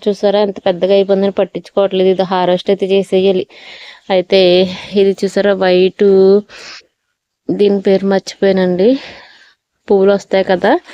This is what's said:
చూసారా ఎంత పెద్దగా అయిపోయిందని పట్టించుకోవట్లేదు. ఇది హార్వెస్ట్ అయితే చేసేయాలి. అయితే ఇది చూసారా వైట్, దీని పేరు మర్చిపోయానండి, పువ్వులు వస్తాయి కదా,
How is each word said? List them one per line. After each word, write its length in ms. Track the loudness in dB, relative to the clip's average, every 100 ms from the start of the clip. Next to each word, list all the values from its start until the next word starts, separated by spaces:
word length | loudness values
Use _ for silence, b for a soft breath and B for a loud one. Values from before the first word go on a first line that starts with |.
| -2
చూసారా 320 | -2 -2 0 -2
ఎంత 100 | -4 -4
పెద్దగా 260 | -2 0 0
అయిపోయిందని 380 | 2 0 0 -2
పట్టించుకోవట్లేదు. 720 | -4 -6 -8 -4 -2 0 0 0
ఇది 100 | -2
హార్వెస్ట్ 360 | -2 0 -2 -2
అయితే 140 | -4 0
చేసేయాలి. 520 | -2 0 0 0 -2 -6 B B B B B -4
అయితే 260 | -4 0 2 4 2 0 -4 B 0
ఇది 120 | 0 0
చూసారా 320 | -4 -2 -2 0
వైట్, 460 | 0 2 0 0 2 4 4 2 0 B B B B _ _ _ _ _ -8
దీని 300 | -2 0 0
పేరు 220 | 0 0 0
మర్చిపోయానండి, 760 | -2 -4 -4 0 0 0 0 0 0 B B B B B B _ _ -2
పువ్వులు 240 | 0 2
వస్తాయి 300 | 0 -2 -4 0
కదా, 240 | 0 0 -2 B